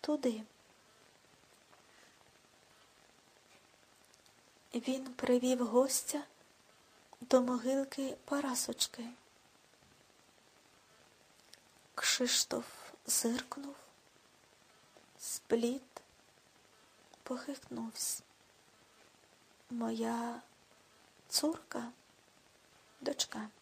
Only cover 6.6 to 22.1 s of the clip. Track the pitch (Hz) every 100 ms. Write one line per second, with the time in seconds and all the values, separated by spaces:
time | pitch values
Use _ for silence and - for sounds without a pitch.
6.6 | - - - - - - 247 262 247 247
7.6 | 233 269 269 - 269 - - 285 285 247
8.6 | - - - - 233 247 - - - -
9.6 | - - - - - - - - - -
10.6 | - - - - - - - - - -
11.6 | - - - - - - 247 - - -
12.6 | 240 - - - - - 226 240 - -
13.6 | 277 277 - - - - - - - -
14.6 | - - - - - - - - - 233
15.6 | 233 262 - - - - - - - -
16.6 | - - - - - - - 247 - 277
17.6 | - 240 226 - - - - - - -
18.6 | - - - - - - - - - -
19.6 | - 240 226 226 226 233 233 240 - -
20.6 | - - - - - - - - 302 320
21.6 | - - 233 - -